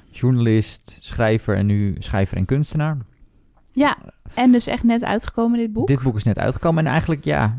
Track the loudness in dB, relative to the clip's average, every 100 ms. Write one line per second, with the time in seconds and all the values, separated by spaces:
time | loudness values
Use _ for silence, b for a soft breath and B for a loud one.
0 | b -2 0 2 2 2 0 -8 -20 -20
1 | -10 -2 0 0 0 0 2 2 0 -4
2 | -4 -2 -2 -2 -2 0 -2 -2 -4 -4
3 | -10 _ -20 _ _ _ _ 0 0 0
4 | -10 -20 -12 2 4 4 2 -2 2 0
5 | 0 -2 -4 -2 0 0 -2 -2 0 0
6 | 0 0 0 0 -2 -2 0 0 2 0
7 | -2 -4 -2 0 0